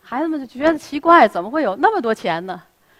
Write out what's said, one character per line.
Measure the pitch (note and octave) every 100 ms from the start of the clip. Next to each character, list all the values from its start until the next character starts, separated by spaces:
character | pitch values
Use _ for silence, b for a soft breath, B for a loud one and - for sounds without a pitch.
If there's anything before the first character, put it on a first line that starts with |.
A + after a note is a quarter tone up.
孩 | _ A#3+
子 | D#4+
们 | D#4
就 | C4
觉 | B3
得 | D4+ D#4
奇 | - D4
怪： | E4 E4+ A#3
“怎 | G3
么 | F3+
会 | D4
有 | C4 G3
那 | F4
么 | G#4+
多 | A#3
钱 | A3 G3 E3
呢？” | F#3 F3 _ _ _ _